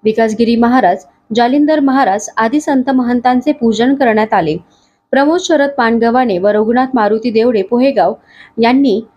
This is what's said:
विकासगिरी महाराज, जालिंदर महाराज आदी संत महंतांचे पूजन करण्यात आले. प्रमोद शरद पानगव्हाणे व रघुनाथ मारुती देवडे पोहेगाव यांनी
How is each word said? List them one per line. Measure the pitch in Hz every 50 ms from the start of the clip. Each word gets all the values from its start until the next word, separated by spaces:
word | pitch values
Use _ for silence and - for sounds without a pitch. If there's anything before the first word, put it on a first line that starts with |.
| _
विकासगिरी | 214 220 233 226 220 220 214 233 220 233
महाराज, | 233 233 233 247 262 226 180 180 190 - - _ _ _ _ 220
जालिंदर | 214 240 240 254 294 294 294 311 302
महाराज | 285 277 254 269 269 202 190 208 - - -
आदी | - 220 226 226 302
संत | 294 - 285 269 247 277
महंतांचे | 269 262 247 240 247 247 233 254 254 254 247 302 294
पूजन | 294 240 226 220 208 233 254 277
करण्यात | 277 277 240 214 214 214 220 226
आले. | 196 170 151 151 175 - _ _ _ _ _ _ _ _ _
प्रमोद | - 262 277 285 320 359
शरद | 370 - 339 294 277 277
पानगव्हाणे | 277 - 240 226 233 233 226 233 233 254 254 240 196 175
व | 180 208
रघुनाथ | 208 214 220 220 247 247 262 262 262
मारुती | 240 214 208 214 220 220 247
देवडे | 208 220 220 247 240 214 190
पोहेगाव | 190 - 240 254 277 269 220 175 175 226 - _ _ - - - - _ - 226
यांनी | 226 247 269 277 269 196 208 226 - _